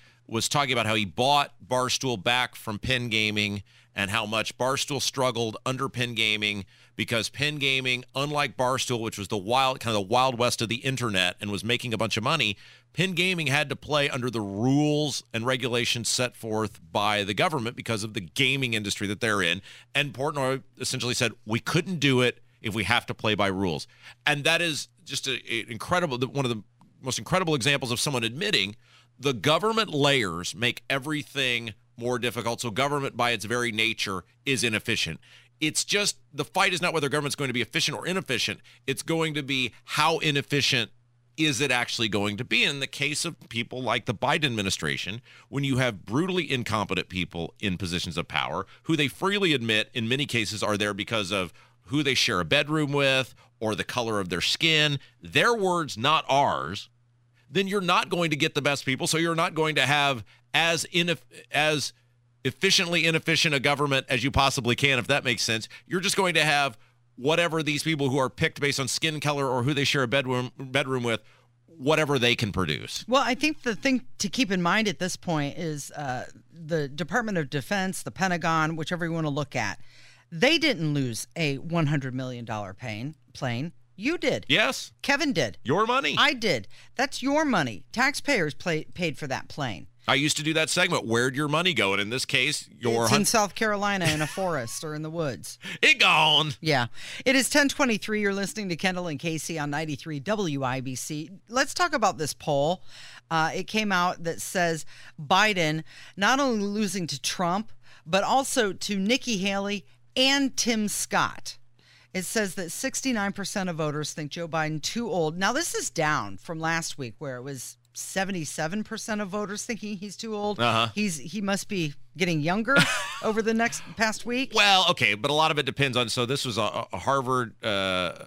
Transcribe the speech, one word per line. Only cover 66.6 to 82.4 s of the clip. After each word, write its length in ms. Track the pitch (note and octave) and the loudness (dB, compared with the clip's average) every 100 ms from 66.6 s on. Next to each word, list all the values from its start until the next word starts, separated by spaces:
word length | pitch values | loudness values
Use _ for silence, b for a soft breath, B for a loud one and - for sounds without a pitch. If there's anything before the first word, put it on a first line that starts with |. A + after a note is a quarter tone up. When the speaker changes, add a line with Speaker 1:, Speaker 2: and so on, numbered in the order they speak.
| C#3 - b b _ - | 2 -4 b b _ -4
Speaker 1:
whatever 460 | C3 E3+ E3+ D#3+ | 2 2 2 0
these 200 | D3+ C#3+ | 0 0
people 260 | D#3+ D#3 C#3 | 0 0 2
who 100 | C3+ | 2
are 120 | B2+ | 0
picked 280 | - D#3+ - | 0 -2 0
based 220 | C#3+ C3+ | -2 0
on 80 | B2+ | -2
skin 320 | - D#3+ D3+ | -2 -2 -2
color 260 | D3 C#3+ C3+ | -2 0 0
or 160 | B2+ | 2
who 100 | B2 | 2
they 100 | C#3+ | 2
share 180 | C3 D3 | 2 2
a 60 | B2 | 2
bedroom, 420 | C#3 B2 B2+ B2 - | 2 0 -2 -2 -8
bedroom 440 | C3 C3+ C3 C3 | -2 0 0 0
with, 180 | A#2+ A2 - b b _ _ | 0 -2 -6 b b _ _
whatever 520 | - C3 D#3 C#3+ C#3 | -4 2 4 4 4
they 160 | A#2+ | 4
can 180 | A#2+ G#2+ | 4 2
produce. 520 | F#2+ E2 B1+ - - - | 0 0 -2 -4 -8 0
Speaker 2:
Well, 160 | C4 | 2
I 120 | A#3 | 2
think 280 | B3 D4+ D#4 | 0 0 -2
the 140 | A#3+ G3 | -4 0
thing 300 | C4+ B3+ - - | 2 0 -2 -6
to 100 | G3 | -4
keep 200 | - F#3+ | 0 0
in 120 | F#3+ | 2
mind 260 | E3+ G#3 G#3 | 2 2 2
at 100 | - | -2
this 160 | F3+ | -4
point 440 | - F3+ D#3 C#3+ D#3 | -4 -2 0 0 -4
is, 320 | E3+ D3 - | -6 -6 -8
uh, 320 | - C#3 B2 D2 - - | -8 -6 -6 -8 -14 -20
the 360 | E3 D#3 E3 C#3 | -14 -4 -2 -2
Department 480 | D3 D#3+ A3+ A3 F3+ | -4 -2 -2 0 -2
of 120 | C#3 | -2
Defense, 520 | C#3+ - G3+ F#3+ - | -4 -2 0 0 -4
the 80 | C3+ | -6
Pentagon, 640 | - F#3+ F3 E3 D#3+ D#3 D#3+ | -2 0 2 2 2 2 0
whichever 280 | D3+ E3+ | -4 -4
you 80 | E3+ | -2
want 140 | E3 D3+ | -2 0
to 40 | |
look 240 | C#3+ C#3 | -2 -2
at, 240 | C3 G#2 F#2 B B B B B | -2 -2 -4 B B B B B
they 260 | E3 B3+ E4 | 0 2 4
didn't 380 | D4+ F3 D#3 | 2 2 0
lose 320 | C#3+ C3 A2 - E3+ | 0 0 -4 -8 -2
a 220 | D3+ C3+ | -2 -2
one 300 | E3+ E3+ C#3+ | -2 2 2
hundred 260 | D3 C3 | 2 -2
million 320 | B2+ B2+ A#2+ | -6 -6 -8